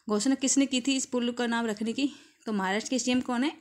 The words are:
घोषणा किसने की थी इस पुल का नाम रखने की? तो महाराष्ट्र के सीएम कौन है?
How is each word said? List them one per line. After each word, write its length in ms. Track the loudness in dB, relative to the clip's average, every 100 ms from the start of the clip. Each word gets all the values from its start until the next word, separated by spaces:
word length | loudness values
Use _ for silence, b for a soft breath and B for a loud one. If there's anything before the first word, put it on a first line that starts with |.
| -2
घोषणा 260 | 0 2
किसने 300 | 2 2 2
की 160 | 2 2
थी 140 | 0
इस 100 | 0
पुल 260 | -2 -2 -2
का 160 | -2 -2
नाम 180 | 0
रखने 280 | -2 -2 -4
की? 160 | -2 -2 B B B
तो 80 | -4
महाराष्ट्र 360 | -2 0 -2 0
के 100 | -2
सीएम 220 | 2 0
कौन 220 | 0 -2
है? 80 | -2 -2